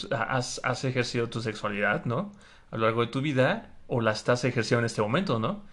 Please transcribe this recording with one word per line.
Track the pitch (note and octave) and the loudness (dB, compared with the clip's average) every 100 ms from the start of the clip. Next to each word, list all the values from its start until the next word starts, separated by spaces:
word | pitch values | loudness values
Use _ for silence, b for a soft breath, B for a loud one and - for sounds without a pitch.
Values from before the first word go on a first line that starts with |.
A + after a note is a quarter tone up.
| - | -2
has, | A#2 A2+ C3 B2 - | -2 0 0 -2 -4
has | B2+ A#2+ | -2 -2
ejercido | C3 B2+ A#2 A#2+ A#2 | 0 0 0 0 -2
tu | A#2 | -2
sexualidad, | A2+ G#2+ G#2 G2+ G2+ D3+ B2 | -4 -4 -4 0 2 2 0
¿no? | A#2+ G3+ - B B B | -2 -4 -10 B B B
A | A2+ | 0
lo | A2+ | 2
largo | A2+ | 2
de | A#2 | 0
tu | C3+ | 0
vida | D3 C3 C3+ G#3+ - - - | 0 2 2 2 -6 -16 -4
o | B2 | 0
la | A2+ | 2
estás | G#2+ - B2 C3 | 2 2 2 2
ejerciendo | A#2+ A2+ A#2+ | 0 2 2
en | A#2 | 2
este | - | 0
momento, | G#2+ C#3+ G3 A#2 | 0 2 0 0
¿no? | A2+ G3+ B | 0 -4 B